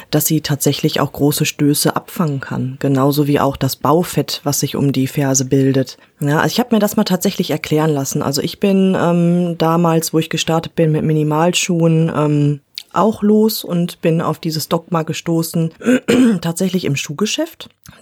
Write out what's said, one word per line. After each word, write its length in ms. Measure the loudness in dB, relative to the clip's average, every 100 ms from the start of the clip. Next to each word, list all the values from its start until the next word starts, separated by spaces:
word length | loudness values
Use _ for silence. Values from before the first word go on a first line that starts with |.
| -4
dass 140 | -2 0
sie 160 | -2
tatsächlich 580 | -2 0 0 0 0 0
auch 100 | -2
große 340 | 0 0 0
Stöße 520 | -2 0 0 2 0 -2
abfangen 420 | -6 -4 -4 -4
kann. 380 | -6 -6 -6 -4
Genauso 480 | -2 2 2 2 2
wie 140 | 2
auch 160 | 0 0
das 180 | -4
Baufett, 680 | -2 2 2 2 -2 -4 -6
was 160 | -4 -2
sich 160 | -4 -2
um 160 | -2
die 160 | 0 -2
Ferse 380 | -2 0 0 0
bildet. 520 | 2 2 2 -2 -8 _ _
Ja, 180 | 0 2
also 140 | 2
ich 80 | 0
hab 100 | 0
mir 80 | 0
das 160 | 2 0
mal 60 |
tatsächlich 480 | 0 0 0 -2 -2
erklären 400 | -4 -2 0 2
lassen. 320 | 0 -2 -2
Also 180 | -2 -2
ich 180 | -4 -2
bin, 360 | 0 2 2 2
ähm, 600 | 2 2 2 2 0 0
damals, 560 | 0 2 2 2 0
wo 60 | -2
ich 100 | -2
gestartet 460 | -4 -2 -2 -2 0
bin 160 | 0
mit 100 | 2
Minimalschuhen, 1080 | 0 0 0 2 2 0 -2 2 2 4 2
ähm, 460 | 0 2 2 2 0 -8 -20 -6
auch 300 | 0 0 2
los 400 | 2 4 2 0
und 380 | -4 -2 -2 -2
bin 220 | 0 0
auf 160 | -2 -4
dieses 320 | -4 -6 -2
Dogma 320 | -4 -2 -4
gestoßen, 680 | -4 -6 -2 -2 -2 -2 -4 -2 0 0 2
<clears throat> 340 | 4 4 2
tatsächlich 460 | -2 -4 -2 -2 -2
im 100 | -4
Schuhgeschäft. 720 | -4 -4 -4 -2 -6 -8 -20 _ -20 -10